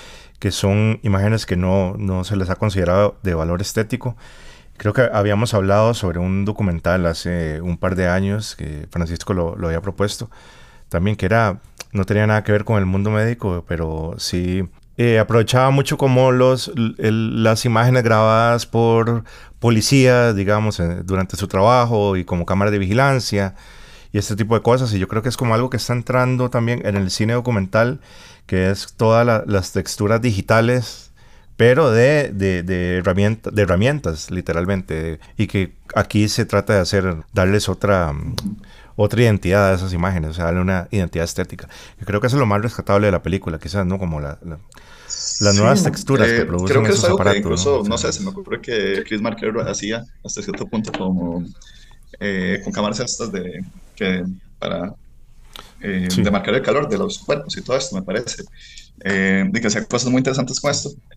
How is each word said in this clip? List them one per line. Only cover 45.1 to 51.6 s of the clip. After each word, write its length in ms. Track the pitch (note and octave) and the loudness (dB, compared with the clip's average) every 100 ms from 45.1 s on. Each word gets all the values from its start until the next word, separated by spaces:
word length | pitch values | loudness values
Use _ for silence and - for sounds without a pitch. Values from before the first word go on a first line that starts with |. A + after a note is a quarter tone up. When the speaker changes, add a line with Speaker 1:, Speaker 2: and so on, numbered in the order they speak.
| - - - | -10 -8 0
Speaker 1:
las 140 | G#2 | 2
Speaker 2:
Sí, 40 | G3+ | 4
Speaker 1:
nuevas 220 | G#2+ G3+ | 4 4
texturas 460 | E3+ - - C3+ A#2 | 2 -2 -2 2 2
que 120 | A#2 | 2
Speaker 2:
eh, 20 | D#2+ | 0
Speaker 1:
producen 220 | F2 F#2+ | -2 0
Speaker 2:
creo 140 | A#2 | 2
que 60 | A2 | 2
es 40 | |
Speaker 1:
esos 100 | G2 F3 | 2 2
Speaker 2:
algo 100 | F#3+ | 2
que 60 | |
Speaker 1:
aparatos, 220 | G2 G2+ | 2 2
¿no? 60 | G2 | 0
Speaker 2:
incluso, 280 | E2+ C#3+ C3 | 0 2 0
Speaker 1:
O 40 | |
sea, 40 | G#2 | 0
Speaker 2:
no 80 | A2+ | -2
sé, 140 | B2+ | -2
se 100 | - | -4
me 80 | F#2+ | -8
ocurre 300 | F#2+ F#2+ A2 | -10 -10 -10
que 420 | - A2+ G2 G2 - | -4 -2 0 -2 -2
Chris 140 | G#2+ | -4
Marker 320 | A#2 A2+ - A2 F#2+ | -4 -2 -4 -2 -4
hacía 380 | G2+ G2+ A2+ - - | -4 -4 -6 -8 -18
hasta 180 | G2+ - | -12 -10
cierto 240 | G2 - G2+ | -8 -8 -6
punto 260 | A2 G#2 | -4 -4
como, 520 | - F#2 F#2 F2 E2+ E2+ - | -4 -2 -2 -2 -6 -8 -14